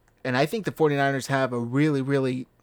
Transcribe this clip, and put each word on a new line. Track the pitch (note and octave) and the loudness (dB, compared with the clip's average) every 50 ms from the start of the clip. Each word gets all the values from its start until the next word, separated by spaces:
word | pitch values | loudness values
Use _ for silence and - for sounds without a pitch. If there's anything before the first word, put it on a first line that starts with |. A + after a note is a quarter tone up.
| _ _ _ _ - | _ _ _ _ -4
And | C3+ B2 | -2 0
I | B2+ D3 | 0 0
think | - - A3+ F3 | 0 -2 -4 -6
the | - | -4
forty-niners | B2+ - D#3+ D3+ C#3+ C#3 C#3 C#3 C#3 C3+ B2+ | -2 2 2 2 2 2 0 0 0 -2 -2
have | - C#3 C3+ C3+ B2 B2 | -2 -2 0 0 0 -2
a | A#2+ | -4
really, | A#2 A#2 A#2+ C#3 D3+ D#3 D3 C3+ | -4 -2 0 2 2 2 2 0
really, | C3 C3+ C#3 C#3 C3+ C3 C3 B2+ C3 - _ _ | 0 0 0 0 0 0 -2 -4 -6 -10 _ _